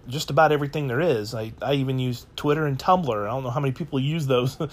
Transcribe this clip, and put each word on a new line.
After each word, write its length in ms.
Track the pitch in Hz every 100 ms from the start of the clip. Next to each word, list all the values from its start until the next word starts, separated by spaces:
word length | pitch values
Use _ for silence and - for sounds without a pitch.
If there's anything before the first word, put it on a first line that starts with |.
| -
just 220 | 135 -
about 220 | 143 156
everything 340 | 147 143 156 143
there 140 | 120
is. 340 | 170 120 107
I, 180 | 117 110 107
I 140 | 120
even 240 | 143 131 131
use 280 | 127 120 -
Twitter 300 | - 147 147
and 140 | 151 135
Tumblr. 440 | - 185 151 107
I 40 | 101
don't 160 | 127
know 80 | 127
how 100 | 127
many 120 | 139
people 280 | 127 165 139
use 260 | 135 165 139
those, 300 | 123 127 - 156